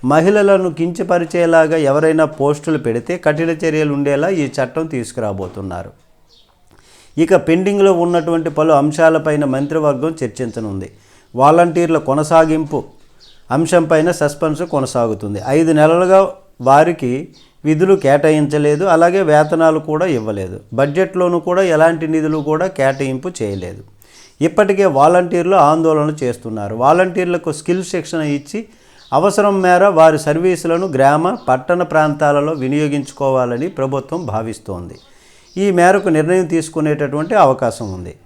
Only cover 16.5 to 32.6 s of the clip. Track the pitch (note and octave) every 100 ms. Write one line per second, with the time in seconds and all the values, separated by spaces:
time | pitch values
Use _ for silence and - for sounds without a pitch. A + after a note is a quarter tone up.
16.5 | _ B2 C#3 E3 E3 B2+ B2+ F3+ _ _
17.5 | _ D3 D#3 F#3 G3 C#3 C#3+ D#3 D#3 C#3+
18.5 | D3 D3 D3 F#3+ E3 E3+ F#3 F3+ D3+ D3+
19.5 | E3 E3 D#3 D#3 D#3 F3+ C3 A2 G2+ F#2
20.5 | G2 - A#2 C#3+ D3 F#3 F3+ F3+ F3 E3+
21.5 | F3+ F#3+ D#3 D#3+ E3 D#3+ D#3+ D#3 D#3 C#3+
22.5 | D#3 F#3 F#3 C3+ C3+ C#3 C3 F3+ F3 G#2+
23.5 | G2 F2+ G2+ - _ - - - _ E3
24.5 | F3 G3+ G3 G3 C3+ D3 F3+ F3 F3 E3+
25.5 | F#3+ D3 D#3 D#3+ D#3 D3 D3+ B2+ A#2 A2+
26.5 | A2 G2+ G#2+ B2+ E3+ F#3 F3 F3+ F3 E3+
27.5 | D3+ - F3+ F3+ F3+ D#3 E3 D3+ C#3+ C#3+
28.5 | G#3 A3+ _ _ _ - C3+ F#3+ G3 G#3
29.5 | G3 F#3 F3+ G3+ E3+ D#3+ D#3 D3+ D3+ F3+
30.5 | F3 E3+ E3 F#3 C3 C3+ D3 E3+ - -
31.5 | C3 C3+ F3 E3+ D#3 D#3 D3 D3+ C#3+ D3
32.5 | D#3+